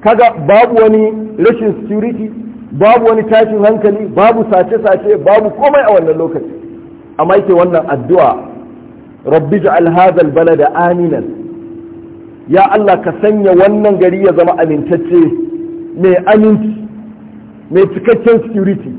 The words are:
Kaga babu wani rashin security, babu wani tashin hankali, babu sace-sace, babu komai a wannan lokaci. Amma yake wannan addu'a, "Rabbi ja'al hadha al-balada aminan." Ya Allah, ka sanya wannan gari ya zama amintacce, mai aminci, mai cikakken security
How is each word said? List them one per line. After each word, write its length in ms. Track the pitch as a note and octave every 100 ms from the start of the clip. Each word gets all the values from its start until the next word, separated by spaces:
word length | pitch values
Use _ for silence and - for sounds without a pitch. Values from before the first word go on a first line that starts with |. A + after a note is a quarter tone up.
Kaga 260 | G#3+ A3 A#3 E3 D3
babu 300 | G3+ A#3+ A#3
wani 340 | A3 G#3+ G#3+ A3 - -
rashin 360 | F#3+ - A3 -
security, 480 | - G#3 A3+ - A3 - - - - C3+
babu 280 | G3+ A#3 A3+
wani 160 | A3
tashin 340 | G#3+ A3 A3 G#3+
hankali, 480 | G#3 A3+ G#3+ G#3 G#3
babu 380 | D3+ G#3 A3+ A3
sace-sace, 680 | G3 F3+ A3 G#3+ F#3 F#3+ G#3
babu 260 | D#3 G#3+ G#3+
komai 320 | - C#4 C#4+
a 120 | A#3 G3
wannan 180 | D#3+ D#3+
lokaci. 380 | E3 - - - - - - - - -
Amma 180 | D#3+ G3
yake 160 | G3
wannan 300 | F3 F3+ E3 D3+
addu'a, 460 | C#3 A#2 E3+ C#3 G2 - - - - - - - -
"Rabbi 340 | - D#3+ D3 G3+
ja'al 280 | F3 E3 E3+
hadha 300 | E3+ F#3 F3
al-balada 480 | D#3+ C#3+ E3 D#3+ D3
aminan." 500 | D#3 F3 F3+ F3 C#3 - - - - - - - - - - - - -
Ya 220 | E3 F#3+
Allah, 300 | G3+ G3+ F3+
ka 120 | F3 -
sanya 300 | - G#3+ G3 F3+
wannan 400 | G3 G#3 G#3 F#3+
gari 220 | F3+ F#3
ya 80 | G3
zama 180 | E3+ F3 -
amintacce, 640 | E3 D3+ C3 E3+ - F3 D#3 - - - - - - -
mai 160 | F#3+ F3+ F#3
aminci, 480 | G#3+ G#3+ G#3+ G#3+ G#3+ - - - - - - - - -
mai 160 | E3 G3
cikakken 480 | - - A3+ A#3 A3+
security 480 | A3+ G#3 F#3+ F#3+ C3